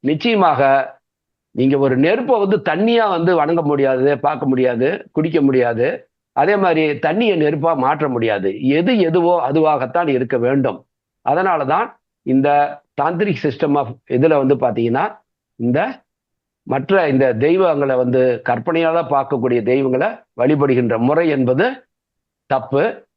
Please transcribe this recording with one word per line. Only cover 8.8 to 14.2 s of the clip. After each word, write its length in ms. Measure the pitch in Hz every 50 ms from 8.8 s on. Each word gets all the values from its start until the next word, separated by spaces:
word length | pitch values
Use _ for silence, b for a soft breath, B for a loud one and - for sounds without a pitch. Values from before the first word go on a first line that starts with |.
| 175 214 254 214 175
எதுவோ 260 | 165 160 180 170 170 180 170 135
அதுவாகத்தான் 640 | 131 143 160 156 156 151 135 131 120 - 170 175 147 135
இருக்க 180 | 123 127 117 135 123 117
வேண்டும். 320 | 123 135 143 131 123 95 - _ _ _ _ _ _ _ _ _ 123
அதனாலதான் 560 | 143 170 185 190 175 156 139 131 151 185 233 - - _ _ _ _ _ _ 131 131
இந்த 140 | 135 135 147 143 147 143 143 - - _ _ _ -
tantric 360 | 143 160 175 170 208 208 160 - -
system 280 | 151 120 - 165 147 143 143
of 80 | 135 113 123 _ _ _ -
இதுல 200 | 123